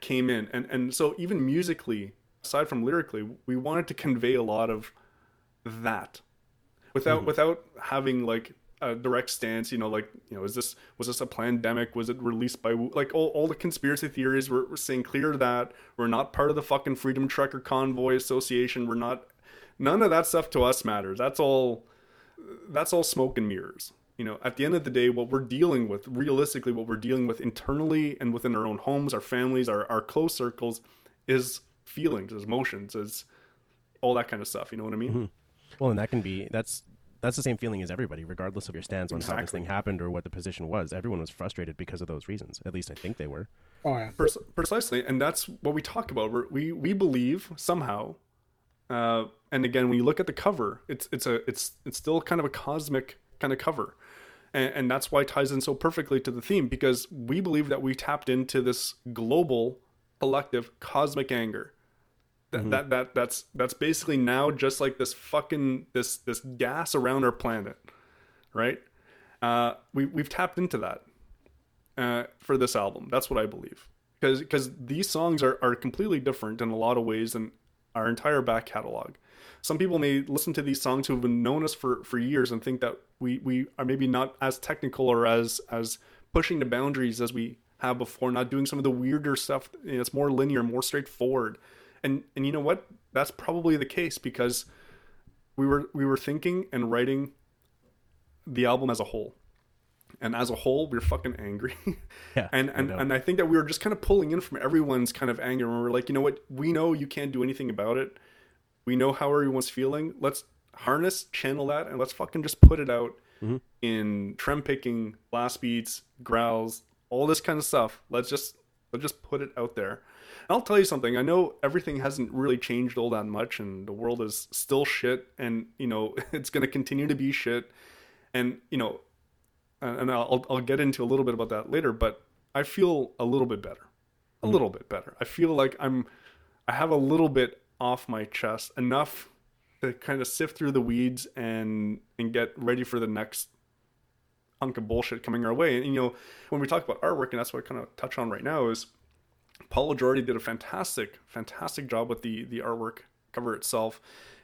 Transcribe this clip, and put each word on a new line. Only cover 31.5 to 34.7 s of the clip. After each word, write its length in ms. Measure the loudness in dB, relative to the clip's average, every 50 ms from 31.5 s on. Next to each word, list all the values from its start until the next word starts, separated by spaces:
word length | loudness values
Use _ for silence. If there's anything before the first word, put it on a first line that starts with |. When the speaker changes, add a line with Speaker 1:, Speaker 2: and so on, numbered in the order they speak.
| -6 -10 -14 _ _ _ _
Speaker 1:
feelings, 480 | -16 -6 -2 -2 0 0 -2 -4 -6 -10
is 120 | -10 -6
emotions, 500 | -2 -2 -2 -2 -2 -4 -8 -10 -10 -8
is 300 | -8 -8 -8 -10 -12 -14 _ _ _ _ _ _ _ _ _ _ _ _ _ _ _
all 140 | 2 2 4
that 140 | 2 2 -2
kind 120 | -4 -6 -6
of 60 | -6
stuff. 220 | -6 -8 -8 -8